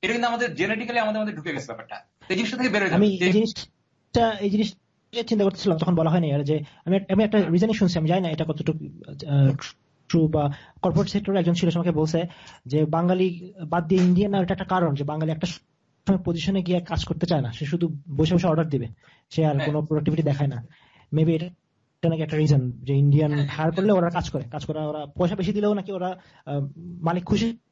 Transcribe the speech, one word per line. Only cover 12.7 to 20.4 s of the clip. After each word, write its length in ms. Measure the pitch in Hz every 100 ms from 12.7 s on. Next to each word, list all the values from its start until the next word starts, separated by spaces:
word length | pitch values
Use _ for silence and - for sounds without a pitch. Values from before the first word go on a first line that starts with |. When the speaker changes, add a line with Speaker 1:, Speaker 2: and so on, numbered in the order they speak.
| 143 156
Speaker 2:
বাঙালি 680 | 160 175 185 185 175 175 - 160
বাদ 200 | 170 160
দিয়ে 160 | 185
ইন্ডিয়ান 280 | 180 180 202
না, 80 | 202
এটা 140 | 180
একটা 120 | 190 190
কারণ 300 | 185 175 139
যে 80 |
বাঙালি 280 | 143 151 160
একটা 160 | 160 175
সময় 760 | - _ _ _ _ - 190
পজিশনে 380 | 180 170 175 196
গিয়ে 180 | 170 180
কাজ 260 | 170 160 -
করতে 200 | 160 170
চায় 160 | 165
না, 100 | 120
সে 140 | 117 143
শুধু 240 | 175 170 156 - 139
বসে 200 | 160 175
বসে 120 | 180
অর্ডার 220 | 156 165
দিবে, 180 | 143 117 - _ _ _
সে 160 | - 156
আর 100 | 143
Speaker 1:
হ্যাঁ। 100 | 143
Speaker 2:
কোনো 160 | 151
প্রোডাক্টিভিটি 420 | 151 151 156 151
দেখায় 240 | 151 143